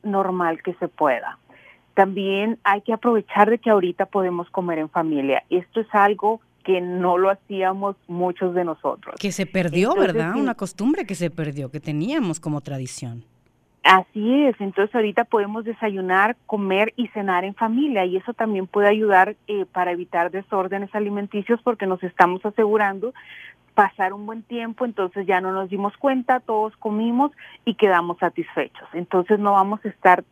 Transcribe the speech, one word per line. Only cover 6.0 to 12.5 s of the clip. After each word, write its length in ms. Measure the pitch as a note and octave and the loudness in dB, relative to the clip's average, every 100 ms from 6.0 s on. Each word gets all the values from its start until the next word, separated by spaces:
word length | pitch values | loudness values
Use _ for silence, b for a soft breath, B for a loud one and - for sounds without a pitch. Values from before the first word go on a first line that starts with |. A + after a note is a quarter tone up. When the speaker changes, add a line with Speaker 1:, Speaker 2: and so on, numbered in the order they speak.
| G3+ G#3 G#3 A3+ _ _ | 4 2 -2 -2 _ _
Speaker 1:
que 160 | - F#3 | -2 0
no 380 | F3+ F3+ F3+ F3+ | 0 0 2 4
lo 120 | F#3+ | 2
hacíamos 680 | G3 _ G3 F#3 G3 G3 G3 - | 0 _ -2 -2 -2 -6 -6 -10
muchos 480 | F3 F3+ F3 F3+ F3 | -4 -4 -2 -2 -2
de 80 | |
nosotros. 520 | F3 D#3 C#3+ - - - | -4 -4 -6 -6 -12 -8
Speaker 2:
Que 140 | G3+ | -8
se 120 | F3 F#3+ | -6 -4
perdió, 440 | F#3+ F3 D#3+ G#3 | -2 0 0 2
Speaker 1:
Entonces, 240 | F#4+ A3 | 2 2
Speaker 2:
¿verdad? 200 | G3+ E3 - | 0 -2 0
Speaker 1:
sí. 40 | |
Speaker 2:
Una 160 | C4+ A3+ | -2 -2
costumbre 500 | F#3 - A3 F#4 B3+ | -8 -2 -2 0 -4
que 100 | F#3+ | -4
se 140 | F3 | -4
perdió, 400 | - D3+ C#3+ C3+ | -4 -6 -6 -8
que 120 | D3 | -10
teníamos 580 | E3 D3 F#3 D#4 G3 D#3 | -6 -4 -2 -2 -2 -2
como 220 | D#3+ | -4